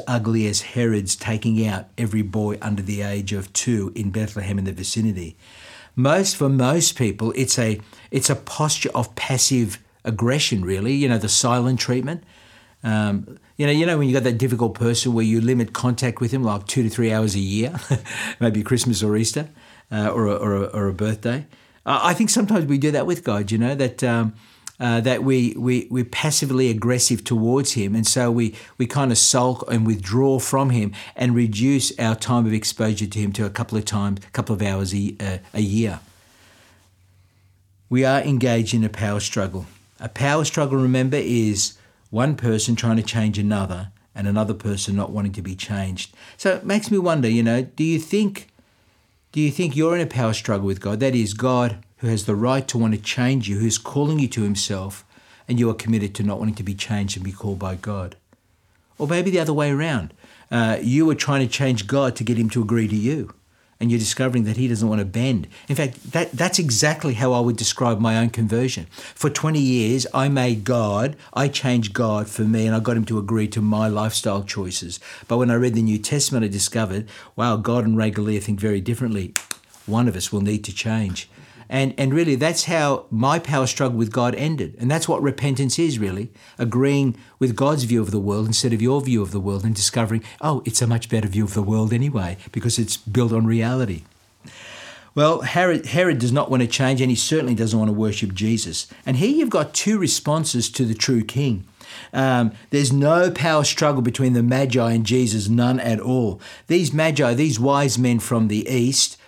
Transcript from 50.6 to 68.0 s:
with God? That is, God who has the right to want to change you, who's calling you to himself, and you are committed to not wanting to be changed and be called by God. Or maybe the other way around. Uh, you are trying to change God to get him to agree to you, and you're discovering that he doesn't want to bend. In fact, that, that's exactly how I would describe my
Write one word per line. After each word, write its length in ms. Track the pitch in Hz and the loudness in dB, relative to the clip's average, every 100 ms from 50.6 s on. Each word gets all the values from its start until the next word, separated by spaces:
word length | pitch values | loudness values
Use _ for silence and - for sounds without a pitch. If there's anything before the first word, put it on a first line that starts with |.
| 98 | 0
with 140 | 95 | -2
God? 180 | 98 107 | -4 0
That 160 | 135 127 | 2 2
is, 180 | 104 | 0
God 440 | 107 127 127 120 110 - _ 117 | 0 0 2 0 -2 -14 _ -2
who 60 | |
has 140 | 110 101 | -2 0
the 100 | 104 | 0
right 320 | 120 135 - | 2 0 0
to 100 | 120 | 0
want 160 | 113 | 2
to 60 | 107 | 0
change 480 | 101 - 123 135 101 | -2 -2 0 0 0
you, 100 | 101 | 0
who's 180 | 113 104 | 0 -2
calling 420 | - 143 147 156 | -4 -2 0 2
you 80 | 131 | 0
to 140 | - | 0
himself, 600 | 104 101 - 98 95 95 - _ - - - | -2 -2 -4 -6 -8 -14 -20 _ -20 -14 -4
and 120 | 123 | 0
you 100 | 117 | 2
are 60 | 110 | 0
committed 400 | 110 113 101 98 | 0 0 0 -2
to 80 | |
not 160 | 104 101 | -2 -2
wanting 160 | 110 107 | -4 -4
to 80 | |
be 100 | 98 | -6
changed 440 | 98 - 107 98 95 | -6 -4 -4 -4 -6
and 60 | |
be 80 | 92 | -8
called 280 | 95 107 98 | -8 -6 -6
by 160 | 95 90 | -6 -8
God. 400 | - 101 90 - _ _ _ _ _ _ _ - | -6 -8 -8 -14 _ _ _ _ _ _ _ -6
Or 100 | 147 | -2
maybe 220 | 170 185 | 0 2
the 100 | 180 | 0
other 140 | 160 | 2
way 180 | 151 147 | 0 0
around. 420 | 139 160 131 78 - - - - | 0 0 -2 -4 -12 -20 -20 -4
Uh, 280 | 120 113 110 | 0 2 0
you 280 | 117 135 160 | 2 4 4
are 60 | 147 | 2
trying 300 | - 139 123 | 0 0 0
to 60 | |
change 360 | - 139 120 101 | 0 0 0 0
God 280 | 139 131 - | 0 0 0
to 80 | |
get 140 | 117 117 | -2 0
him 120 | 113 | 0
to 100 | 120 | 0
agree 260 | 107 117 107 | 0 0 0
to 80 | 107 | 0
you, 380 | 110 156 95 - _ _ _ - | 0 -2 -6 -14 _ _ _ -4
and 120 | 117 | 0
you're 80 | 117 | 2
discovering 460 | 107 - 131 123 107 | 0 0 0 2 0
that 120 | 107 | 0
he 100 | 127 | 0
doesn't 200 | 113 110 | 2 2
want 120 | 107 | 0
to 60 | 98 | 0
bend. 420 | 120 120 117 80 - - | 0 0 0 -2 -10 -6
In 80 | 143 | -2
fact, 360 | 143 - - | -2 -4 -4
that, 180 | 165 170 | -2 -2
that's 280 | 120 180 185 | 0 0 0
exactly 560 | 160 113 151 156 156 110 | 0 2 2 2 -2 0
how 180 | 131 | 2
I 80 | 123 | 2
would 160 | 120 110 | 2 0
describe 420 | 110 - 123 | -2 0 0
my 180 | 110 | 2